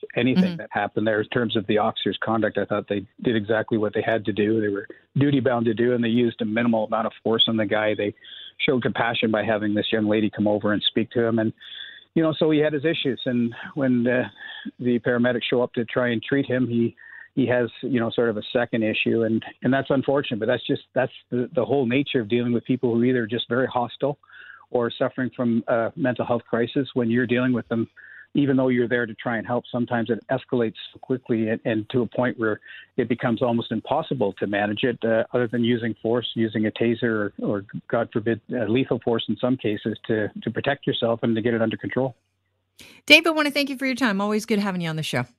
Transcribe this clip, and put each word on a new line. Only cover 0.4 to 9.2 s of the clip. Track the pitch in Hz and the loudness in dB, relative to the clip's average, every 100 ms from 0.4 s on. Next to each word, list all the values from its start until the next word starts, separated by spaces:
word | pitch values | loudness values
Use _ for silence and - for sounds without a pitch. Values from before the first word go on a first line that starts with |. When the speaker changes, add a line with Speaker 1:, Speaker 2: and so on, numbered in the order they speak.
Speaker 2:
Mm-hmm. | 185 170 | 2 -2
Speaker 1:
that | 107 | -6
happened | 110 101 - 110 | -4 -2 0 0
there | 107 | 0
in | 107 | 0
terms | 127 117 107 | 0 0 0
of | 98 | 0
the | 104 | 2
officer's | 110 - 107 92 | 2 0 -4 -2
conduct. | - 113 107 101 | -2 0 0 0
I | 98 | -2
thought | 104 - | -2 -2
they | 104 95 - | -4 -6 -4
did | 123 113 | 0 0
exactly | 101 110 110 113 | 0 0 0 0
what | 104 | 0
they | 107 | -2
had | 107 113 107 | 0 -2 -2
to | |
do. | 104 104 113 | 0 2 2
They | 104 | 0
were | 101 104 - _ 131 | -2 -6 -16 _ 0
duty | 143 143 | 2 4
bound | 123 120 117 | 2 2 2
to | |
do, | 110 120 | 2 2
and | 123 | 2
they | 117 | 2
used | 117 120 - | 2 2 0
a | 113 | -4
minimal | 107 120 113 107 | 0 0 0 0
amount | 113 113 | -2 -4
of | - | -4
force | 110 113 113 | -2 2 2
on | 113 | 2
the | 104 | 0
guy. | 107 107 107 | 0 0 0
They | 101 - - - - - - | -2 -6 -14 -20 -20 -4 0
showed | 127 | 2
compassion | 117 101 117 117 | 0 0 -2 0